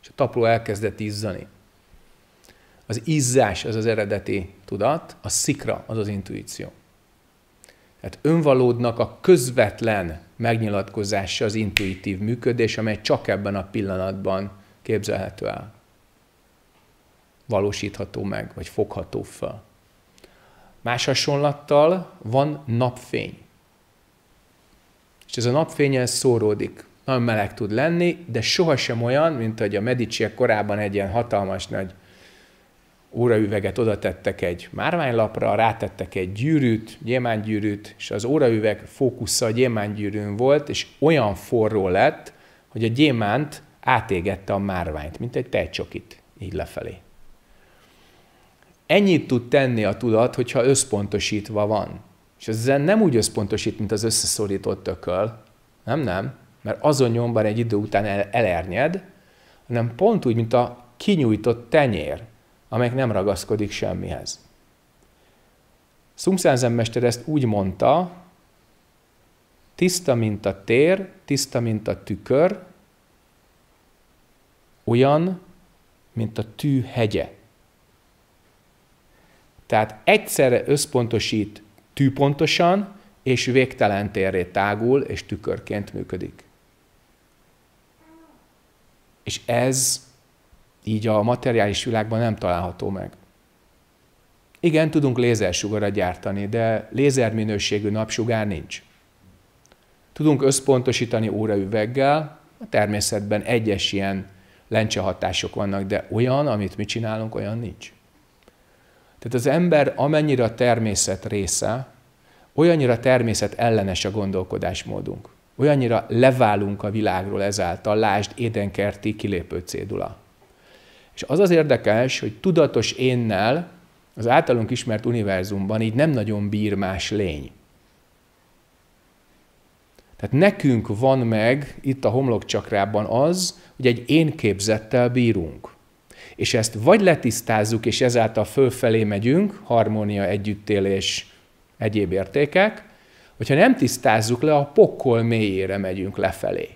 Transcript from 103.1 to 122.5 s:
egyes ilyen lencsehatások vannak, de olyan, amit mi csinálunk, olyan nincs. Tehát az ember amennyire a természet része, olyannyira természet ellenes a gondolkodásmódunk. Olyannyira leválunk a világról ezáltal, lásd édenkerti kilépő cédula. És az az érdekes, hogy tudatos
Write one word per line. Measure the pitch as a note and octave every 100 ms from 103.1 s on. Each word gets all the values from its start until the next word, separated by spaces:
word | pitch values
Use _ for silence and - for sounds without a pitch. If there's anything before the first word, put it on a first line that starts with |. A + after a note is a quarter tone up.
| G#2+ G2+ G#2+
egyes | G2+ A#2+ G#2+ G2 -
ilyen | G2+ G2 F#2+ F#2 - _ _ _
lencsehatások | A2 G#2+ - F#2+ F2+ F#2 - G#2 -
vannak, | G2+ G2
de | G2 G#2 -
olyan, | G#2+ B2+ C3+ D3
amit | G#2+ G2 -
mi | G#2
csinálunk, | A2+ A2+ A2 A2 G#2+
olyan | G#2 A2+
nincs. | A2 F2 - _ _ _ _ _ _ _ _ _ _ _ _ _
Tehát | A#2
az | B2 B2+
ember | D#3+ F3 D3+ C3+ -
amennyire | C#3 D#3 D3+ B2+
a | A2+ A2+
természet | B2 A2+ A2 G2 - F#2+ G#2+
része, | G#2+ F#2+ - G#2 A#2+ B2+ - _ _ _ _ _
olyannyira | - E3+ E3 B2+ A#2
természet | B2+ B2+ A#2 G#2 G2+
ellenes | - A#2+ A2 G2 F2+ G2+
a |
gondolkodásmódunk. | G#2+ G2 F#2+ F#2 G2+ F2 F2+ A2+ G2+ G2 - - _ _ -
Olyannyira | C#3+ C#3+ A#2+ A2+ -
leválunk | A2+ B2+ B2+ A2+ G2+ G2+ G2+
a | G#2
világról | G#2+ G#2 F#2 G2 G2+
ezáltal, | G2 G2+ F2+ F#2 A2 G#2
lásd | A2 G2+ G2+ -
édenkerti | A#2 A2 G2+ F2+ G2+ - A2 G#2
kilépő | G#2+ F#2 F2 E2+ F2
cédula. | - F#2+ G2 - - _ _ _ _ _ - - - _
És | -
az | - D#3+
az | G3
érdekes, | E3+ D3+ A#2+ G#2+ G#2+ C3 -
hogy | A2+ -
tudatos | F#3+